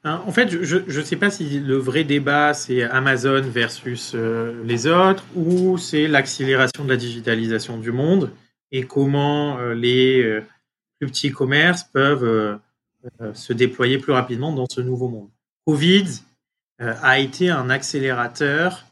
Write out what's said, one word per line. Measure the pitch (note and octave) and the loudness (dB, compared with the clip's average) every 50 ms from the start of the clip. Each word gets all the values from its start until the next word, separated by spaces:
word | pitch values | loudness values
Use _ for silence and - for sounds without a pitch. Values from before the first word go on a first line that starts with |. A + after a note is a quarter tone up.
| - | -4
Hein, | D3+ D#3+ E3+ - | -4 -6 -4 -6
en | G#3 | -2
fait, | - A#3 B3 G3+ | 0 2 2 2
je, | E3+ E3 F3+ | 0 -4 -2
je, | C3+ D#3+ F#3 F#3 | 0 0 -2 -2
je | - C3+ D3 | -2 -6 -6
sais | D3+ - E3+ | -4 -4 -2
pas | - G3+ G3+ | 0 0 0
si | G3 - E3 C#3+ C#3+ C#3 | 0 -2 -6 -4 -4 -4
le | C#3+ C3+ C3 | 0 0 0
vrai | C3+ B2+ C3 B2 D#3 D#3+ | 0 0 0 0 0 0
débat, | C#3+ C#3+ C#3+ C#3 C#3+ C#3+ D3 D3 D3 D3 | 2 0 0 2 2 2 4 4 2 2
c'est | D3 - - B2+ B2 A#2+ | 0 -4 -2 -2 0 0
Amazon | A#2+ C3 C3 C3+ C3+ C3 B2 A#2+ C#3 C3+ C3+ | 0 0 0 2 2 0 2 2 2 2 2
versus, | C3+ C3 A2 A#2+ A#2 A2+ - - - B2+ B2 A#2 - - - | 0 0 0 -2 -2 -2 -4 -8 -8 -8 -8 -8 -8 -8 -4
euh, | A#2 A2+ A2+ A2+ A#2 A#2 A#2 A#2 A#2+ A2+ | -4 -2 -2 -2 -2 -4 -6 -8 -8 -4
les | A#2 A#2+ A#2 B2 | -4 -2 0 2
autres, | D#3 E3 F3+ F#3 F#3+ F#3+ F#3+ - - - | 2 4 6 6 4 4 0 -4 -8 -6
ou | F3+ E3 E3 F3+ F3+ F#3 F#3 F#3 | -2 0 2 2 2 2 2 2
c'est | E3+ F3 - - D3+ D3+ | 0 -2 -2 0 0 2
l'accélération | D#3 D3 C#3 C3+ - - - C3+ C3 C3+ C3 C3 B2+ - - C#3+ | 4 2 2 2 0 -4 -4 0 2 2 2 2 2 0 -6 -2
de | B2+ | -2
la | C3 | -2
digitalisation | B2 A#2 A#2+ A#2 A#2 A2+ A#2+ A2+ A2+ A2+ A2+ A2+ G#2+ - - A#2 | -2 -2 -6 -10 -6 -2 -2 0 0 0 -2 -2 -4 -4 -6 -10
du | A2+ A2 A#2 | -8 -6 -4
monde, | A#2 B2+ C#3+ D#3+ F#3 G3 D3+ G#2+ - - _ _ _ _ _ _ | -2 0 2 4 4 2 2 0 -6 -16 _ _ _ _ _ _
et | C#3 C3 B2+ | -6 -6 -6
comment, | C3 - C#3 C#3 C#3 C#3 C#3+ C#3+ D3 D3 D3 D3 D3 C3+ | -2 0 0 2 2 2 2 2 0 0 0 -2 -4 -4
euh, | B2 A#2+ A#2+ A#2 | -4 -4 -4 -4
les, | A#2 A#2+ B2 B2+ B2+ B2+ C3 C3 B2+ | 0 0 2 4 4 4 6 4 4
euh, | A#2+ A2+ G#2+ A2 G#2+ - _ _ _ _ _ _ _ _ _ _ | 2 2 0 -2 -6 -10 _ _ _ _ _ _ _ _ _ _
plus | D3 | -8
petits | B2 - - - C#3 | -6 -6 -4 -4 -4
commerces | C3+ - C#3 C3 C#3 D3 D#3+ F3 F3 F3 - | -2 -2 -2 2 2 4 4 4 2 0 -4
peuvent, | _ _ C3+ C#3 C#3 D3 B2+ B2 | _ _ 2 4 4 2 2 2
euh, | A2+ A2+ A2 G#2+ G#2 G#2 G#2+ _ _ _ _ _ _ _ _ - B2 _ _ | 2 2 2 0 -2 -4 -8 _ _ _ _ _ _ _ _ -20 -20 _ _
euh, | A2+ G#2+ G#2+ | -12 -12 -12
se | - - - B2 | -14 -6 -6 0
déployer | A2+ B2+ B2 B2+ - B2 B2 C3+ | 0 0 0 2 0 0 2 2
plus | C3+ C3+ - | 0 0 0
rapidement | C#3 B2+ B2 - A#2+ A2+ C3+ D#3+ D#3 | 0 0 0 -2 -6 -6 -4 -4 -4
dans | C3+ B2+ B2+ | -4 -4 -4
ce | - C3 | -6 -6
nouveau | B2 B2+ B2+ A#2+ B2+ | -4 -4 -4 -4 -4
monde. | B2+ A#2 G#2+ G2+ G#2 _ _ _ _ _ _ _ | -6 -6 -10 -14 -18 _ _ _ _ _ _ _
covid, | D#3+ D3+ C#3 D3+ E3+ F#3 G3+ G3 E3+ B2+ - - _ _ _ _ _ _ _ _ _ _ _ | 0 0 2 4 4 4 4 4 0 -8 -12 -16 _ _ _ _ _ _ _ _ _ _ _
euh, | A#2+ A2+ A2+ - | -6 -6 -6 0
a | D3+ C3 C3 C#3 | 2 4 4 4
été | C#3 C3 - - F#3 F3+ | 2 0 -2 -2 0 0
un | E3+ C#3 B2 B2+ | 0 0 0 0
accélérateur | C3 C3+ C3+ - - C#3+ C3+ C3+ B2+ A#2+ A#2+ A#2+ - - D3 C#3 C#3+ D#3 E3+ F#3 F3+ - - _ | -2 -2 -2 -4 -4 -2 -2 0 0 -2 -2 -4 -2 -2 -2 0 2 2 0 0 -2 -6 -18 _